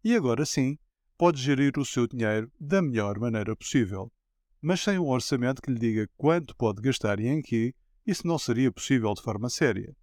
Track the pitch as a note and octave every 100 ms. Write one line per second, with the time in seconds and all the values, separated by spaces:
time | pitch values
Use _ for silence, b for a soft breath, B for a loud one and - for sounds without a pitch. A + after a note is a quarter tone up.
0 | G#3+ A#3 C3 A#2 D3+ - C3 D3 _ _
1 | _ _ F3 C#3 C3 C3+ C#3 C#3 C3+ -
2 | A#2+ B2+ A2 A2 A2+ _ C#3+ G3 E3 A2+
3 | G2+ G#2 A#2+ A2+ G#2 A2+ - C#3+ G#2 G2
4 | G2 _ _ _ _ _ D3+ F#3 - F#3+
5 | D#3 B2+ - C3+ B2 C3+ - A#2+ A#2 A2
6 | G#2+ _ C#3+ E3+ D3 - A#2 G2+ A#2+ C3
7 | G#2+ G2+ A#2 D3+ - A#2 A#2 - _ _
8 | - F#3+ E3+ E3 - A#2 C3 - - C3+
9 | A2 G2+ - A2 A#2+ - D3 G2 - -